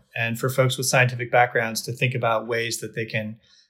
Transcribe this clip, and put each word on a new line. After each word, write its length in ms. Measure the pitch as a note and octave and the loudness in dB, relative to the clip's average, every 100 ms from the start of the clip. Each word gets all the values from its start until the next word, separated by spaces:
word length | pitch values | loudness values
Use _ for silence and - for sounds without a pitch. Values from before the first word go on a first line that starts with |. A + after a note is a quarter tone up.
| _ A#2+ | _ -4
and 220 | A#2 A2+ | -4 -2
for 100 | C3 | 0
folks 300 | B2+ C3 B2+ | 2 2 0
with 80 | B2+ | 2
scientific 440 | C#3 B2 B2 A#2+ | 4 4 0 2
backgrounds 520 | C#3 A#2+ B2 A2+ A2 | 4 4 2 -2 -4
to 80 | - | -6
think 240 | A#2 B2+ B2 | -2 -2 0
about 320 | A#2 A2 A2+ | 0 0 0
ways 320 | A#2 A#2 A2 | -2 -2 -6
that 160 | G#2+ A#2 | -8 -8
they 100 | A2 | -6
can 320 | A2+ G#2+ A2+ _ _ | -6 -6 -10 _ _